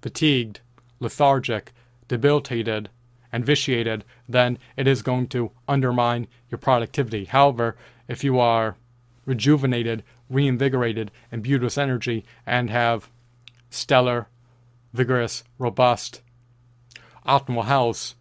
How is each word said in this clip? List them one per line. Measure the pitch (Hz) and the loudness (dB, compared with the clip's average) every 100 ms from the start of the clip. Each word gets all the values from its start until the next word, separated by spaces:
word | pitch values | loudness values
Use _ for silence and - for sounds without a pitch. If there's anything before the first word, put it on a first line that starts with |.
fatigued, | 131 - 156 139 117 101 _ _ _ _ | -10 -2 0 2 -2 -10 _ _ _ _
lethargic, | 117 - 143 135 123 110 - _ _ _ _ | -10 0 2 2 0 -6 -6 _ _ _ _
debilitated, | 123 139 147 139 120 110 110 107 _ _ _ _ | 0 2 2 0 -4 -2 -4 -6 _ _ _ _
and | 117 | -6
vitiated, | 120 147 - 123 113 110 - - - | 0 0 0 -2 -2 -4 -10 -20 -4
then | 123 123 123 - - | 2 2 0 -10 -2
it | 135 | 0
is | 131 | 0
going | 107 127 123 | 0 -2 -2
to | 127 117 _ - | -4 -6 _ -2
undermine | 139 127 123 120 120 117 _ _ | 0 2 2 0 0 -4 _ _
your | 117 | -6
productivity. | - 127 113 - 127 107 | 2 2 2 -4 -4 -4
However, | 95 135 143 120 117 110 - _ _ | 0 4 4 4 -2 -4 -18 _ _
if | 123 | -4
you | 139 127 | 0 2
are | 120 113 110 101 _ _ _ _ | 4 2 0 -4 _ _ _ _
rejuvenated, | - 123 110 151 135 123 117 117 - _ _ | -6 -2 2 2 2 0 -2 -4 -8 _ _
reinvigorated, | 131 143 123 135 127 120 110 107 - _ | 0 2 2 0 0 -2 -4 -8 -12 _
imbued | 120 110 139 | -8 0 0
with | 120 131 | 0 -2
energy, | 139 127 123 117 - - - | -2 -2 -2 -6 -6 -18 -2
and | 120 120 | -2 0
have | 113 120 117 - _ _ _ - _ _ | 0 0 -2 -6 _ _ _ -20 _ _
stellar, | - - 135 123 120 110 _ _ _ _ _ _ | -12 2 2 4 -2 -6 _ _ _ _ _ _
vigorous, | 117 123 127 117 - - _ | -4 0 0 -2 -6 -16 _
robust, | 123 101 127 117 - - _ _ _ _ _ _ _ - - - - | -6 2 2 2 -4 -16 _ _ _ _ _ _ _ -20 -20 -14 0
optimal | 139 135 120 | 0 0 -6
health | 107 139 120 110 - - | 0 2 2 -2 -10 -16